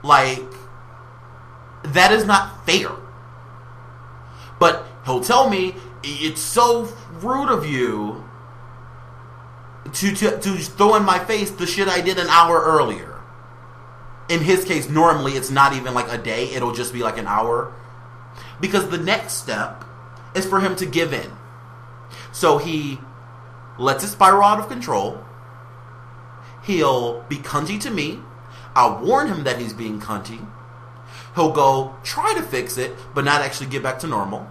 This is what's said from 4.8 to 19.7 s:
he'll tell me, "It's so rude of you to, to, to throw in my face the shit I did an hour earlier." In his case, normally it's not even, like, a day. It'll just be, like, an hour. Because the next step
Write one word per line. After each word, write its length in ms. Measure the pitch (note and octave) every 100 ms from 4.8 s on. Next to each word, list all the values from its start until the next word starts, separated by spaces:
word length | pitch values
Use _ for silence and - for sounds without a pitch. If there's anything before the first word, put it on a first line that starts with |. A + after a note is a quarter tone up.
| - -
he'll 160 | - B2+
tell 300 | B2 B3 C4
me, 260 | G3 F#3 F#3 - -
"It's 380 | C#3+ D3 D#3 D3+
so 520 | - - A#3+ A#3 A3 - - E3
rude 280 | G3 C4 C4+
of 160 | A3 D3+
you 580 | C3+ A#2+ G#2+ G#2 A2+ - - - - - - - - - - - - - - - - -
to, 240 | - G3 G3
to, 240 | G#3+ -
to 160 | F#3+ F#3
throw 380 | D3+ - G#3 A3
in 80 |
my 160 | G3 F3+
face 320 | F3+ G#3+ G3
the 160 | - F3
shit 220 | F3+ G3
I 100 | F3+
did 180 | F3 F3+
an 100 | E3+
hour 320 | E3 E3+ E3
earlier." 580 | D#3 D#3 B2+ G#2 - - - - - - - - - - - - -
In 100 | E3
his 240 | D#3 F#3
case, 240 | F#3 E3 C3
normally 460 | D3+ E3+ D#3 C3+
it's 160 | C3+ B2
not 240 | C3+ C#3
even, 200 | C3+ B2+
like, 160 | B2 A#2+
a 80 | A#2+
day. 360 | A#2 A2+ C3
It'll 180 | C3 A#2+
just 220 | A#2+ B2
be, 100 | B2
like, 140 | A2+ A2
an 100 | G2+
hour. 460 | G#2 A2+ A#2 - - - - - - - - - -
Because 260 | F#3+ G3+ F3
the 100 | E3+
next 360 | E3 A3 -
step 500 | - - G#2+ G#2